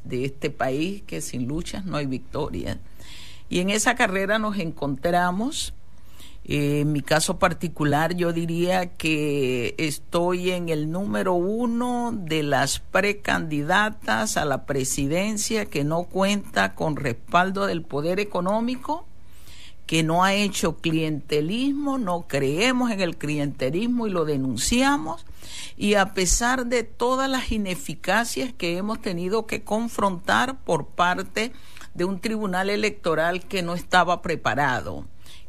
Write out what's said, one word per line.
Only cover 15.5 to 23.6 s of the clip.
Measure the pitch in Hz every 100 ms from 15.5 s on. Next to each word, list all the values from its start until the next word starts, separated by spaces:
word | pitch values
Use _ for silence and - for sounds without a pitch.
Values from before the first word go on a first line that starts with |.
| 220 208
que | - 143
no | 165
cuenta | 175 185 196 208 190 196 196 -
con | 165 147
respaldo | 143 117 - 175 185 190 196
del | 175
poder | - 139 156 190
económico, | 202 185 180 214 233 254 - 320 - - - - - - - - -
que | 160
no | 160 170 190
ha |
hecho | 196 202 196 175 -
clientelismo, | 165 160 160 151 - 151 156 226 277 285 285 269
no | 196 175 175
creemos | 135 135 151 247 254 247
en | 196
el | 180 160
clientelismo | 147 147 143 135